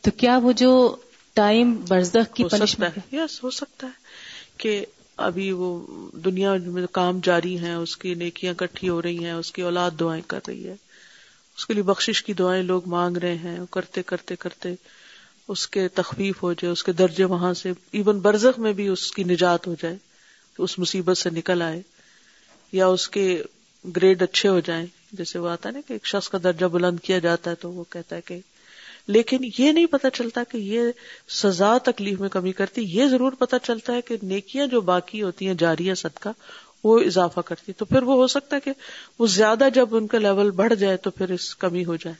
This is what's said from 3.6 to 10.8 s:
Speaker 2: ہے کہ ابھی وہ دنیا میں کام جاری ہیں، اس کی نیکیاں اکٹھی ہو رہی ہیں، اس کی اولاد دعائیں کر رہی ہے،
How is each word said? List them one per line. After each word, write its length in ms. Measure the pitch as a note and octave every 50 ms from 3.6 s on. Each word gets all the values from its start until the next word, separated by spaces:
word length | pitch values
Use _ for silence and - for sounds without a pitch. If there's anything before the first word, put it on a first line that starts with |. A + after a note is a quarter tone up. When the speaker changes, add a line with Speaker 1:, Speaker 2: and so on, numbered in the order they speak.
| C#4+ _ _ _ -
Speaker 2:
ہے 720 | B3+ C4 _ _ - - - - - - - - _ _ _
کہ 260 | - A3 G#3 G3+ G3 - _ _ _ _ _
ابھی 360 | - - G3 F3 F3+ G3 F#3+
وہ 340 | F#3+ F3+ F3+ F3+ F3 F3 - - - F2 F#2+ - - - D#3+
دنیا 300 | F#3+ F#3 F#3 G3 G3 G3 F#3+ F3
میں 200 | F3+ F3 F3+ F3+ F3+
کام 280 | _ F#3+ F3+ F3+ F3+ F#3
جاری 360 | E3+ F#3 F3 E3+ E3 F3+ F#3 F3
ہیں، 160 | E3+ E3+ E3+
اس 220 | E3+ E3+ E3 -
کی 180 | - - F#3 F3
نیکیاں 380 | E3+ F3 F3 E3+ - - F3+
اکٹھی 360 | F3 E3+ F#3 F3 - - - F#3
ہو 140 | F3 E3+
رہی 220 | E3+ F3 F3 E3+ E3+
ہیں، 80 | E3+
اس 200 | E3+ E3 E3 -
کی 100 | - -
اولاد 280 | F3+ F3 F3 F3+ F3 F3+ E3 D3+
دعائیں 220 | E3+ E3 D#3+ D#3+ -
کر 140 | _ - - - -
رہی 200 | - - - -
ہے، 60 | F#3 G#3